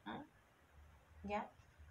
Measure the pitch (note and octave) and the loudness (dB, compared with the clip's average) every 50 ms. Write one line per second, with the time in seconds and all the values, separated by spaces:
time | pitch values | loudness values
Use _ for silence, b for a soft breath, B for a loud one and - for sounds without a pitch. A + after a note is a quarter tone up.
0 | - - A3 - D4+ - - - - - - - - - - - - - - - | -2 0 0 0 -2 -4 -10 -16 -20 -20 -20 -20 -20 -16 -14 -14 -14 -14 -14 -16
1 | - - - - - G3+ G#3 G#3 - - - - - - - - - - | -16 -14 -10 -4 4 6 8 8 6 4 0 -8 -16 -16 -14 -14 -14 -12